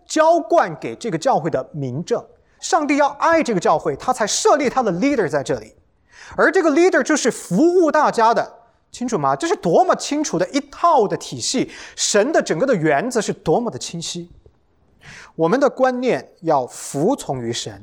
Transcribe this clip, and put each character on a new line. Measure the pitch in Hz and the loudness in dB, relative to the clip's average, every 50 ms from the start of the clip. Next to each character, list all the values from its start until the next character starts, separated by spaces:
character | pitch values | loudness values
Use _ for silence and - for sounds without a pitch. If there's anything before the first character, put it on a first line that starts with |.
| _ | _
浇 | - - 320 311 320 349 330 | -6 0 2 4 4 4 2
灌 | 330 - 339 320 233 190 156 - | 2 2 2 2 2 0 -4 -8
给 | - 240 226 | -10 -10 -10
这 | - - 233 | -8 -8 -6
个 | 165 | -6
教 | 156 - 262 226 170 | -2 0 0 0 0
会 | 143 165 | 0 -2
的 | 127 131 131 - | -4 -4 -4 -6
明 | - 147 139 127 120 151 180 | -8 -8 -6 -6 -6 -6 -4
证。 | - 240 180 - - _ _ _ _ _ _ | -4 -4 -4 -4 -10 _ _ _ _ _ _
上 | - - 392 339 294 | -6 0 0 0 2
帝 | 262 294 | 2 2
要 | 277 294 | 2 2
爱 | 277 277 - 277 320 330 330 | 0 0 0 2 2 2 2
这 | 285 - 220 | 2 0 -2
个 | 175 | 0
教 | - - 165 151 | 2 2 2 2
会， | - 170 139 | 0 -4 -6
他 | - - 254 | -4 -4 -4
才 | 247 - 220 | -2 -2 -2
设 | 196 - - - 427 330 | -4 -2 0 2 4 4
立 | 277 294 233 | 4 2 0
他 | - 262 254 | 0 0 0
的 | 202 170 | 0 0
leader | 175 220 285 294 233 185 143 | 0 0 0 0 0 0 0
在 | 147 143 | 0 -2
这 | 131 - 139 110 | -2 -2 -4 -6
里， | - - _ _ _ _ _ _ _ _ _ - - - - | -6 -14 _ _ _ _ _ _ _ _ _ -20 -20 -10 -2
而 | - 214 320 | 2 2 2
这 | 320 381 | 4 4
个 | 320 330 | 2 4
leader | 277 330 339 370 339 302 | 4 4 4 4 4 2
就 | 247 - 311 | 0 0 0
是 | - - 233 | 0 0 -2
服 | - - - - 175 | -2 -2 -6 -2 0
务 | 202 311 349 349 381 330 294 | 2 2 4 4 4 2 4
大 | 285 302 277 208 | 4 2 2 2
家 | - 240 220 226 226 | 2 4 4 4 4
的， | 185 127 - - - _ _ _ _ _ _ | 2 -2 -4 -8 -20 _ _ _ _ _ _
清 | - - 240 | -12 -10 -6
楚 | 254 233 | -4 -4
吗？ | 170 143 135 139 | -2 0 0 0
这 | - - | 0 0
是 | 330 415 | -2 -2
多 | - - 175 165 277 370 | -2 0 2 2 4 4
么 | 359 - | 4 0
清 | - - - 285 302 302 | -2 -2 -6 -4 -4 -4
楚 | - - | -2 -2
的 | - 185 - | -4 -4 -2
一 | - 285 | -2 -6
套 | 277 - - - - 339 320 269 208 | -6 -6 -8 -2 0 2 4 4 2
的 | 175 165 | 0 -2
体 | - - - - 120 | -6 -8 -10 -10 -8
系， | - - - 247 170 - - - - - - | -6 -4 -2 -4 -4 -4 -8 -18 -20 -16 -8
神 | - - - - 208 208 285 330 | -6 -4 0 2 2 2 2 0
的 | 320 | -2
整 | - - 175 | 0 0 -2
个 | 160 254 | -2 0
的 | 277 254 | 0 0
原 | 170 151 156 143 139 190 254 | 0 2 2 0 0 0 -2
则 | - 226 | -4 -4
是 | 196 - | -4 -4
多 | - - - 165 156 214 | -6 -6 -2 0 0 0
么 | 240 220 | 0 -4
的 | 135 120 | -8 -8
清 | - - - 170 | -12 -10 -10 -10
晰。 | 160 - - 175 170 - - - _ - _ _ _ _ _ _ _ _ _ _ - - - - - - - | -10 -10 -10 -10 -12 -14 -20 -20 _ -20 _ _ _ _ _ _ _ _ _ _ -20 -20 -20 -20 -20 -14 -4
我 | - 160 | 0 2
们 | 165 208 | 2 4
的 | 277 285 240 | 4 2 2
观 | 254 - 262 254 254 247 | 2 2 0 0 0 0
念 | 262 240 170 131 - - _ _ | 0 0 0 -2 -4 -10 _ _
要 | 170 160 151 139 123 | 0 2 2 2 0
服 | - - - - - - 139 156 220 285 | -2 -8 -14 -14 -8 -4 -2 0 0 0
从 | - - - 139 127 | -2 -4 -8 -8 -6
于 | 117 113 | -4 -6
神 | 117 - - 123 101 98 | -6 -6 -8 -10 -14 -16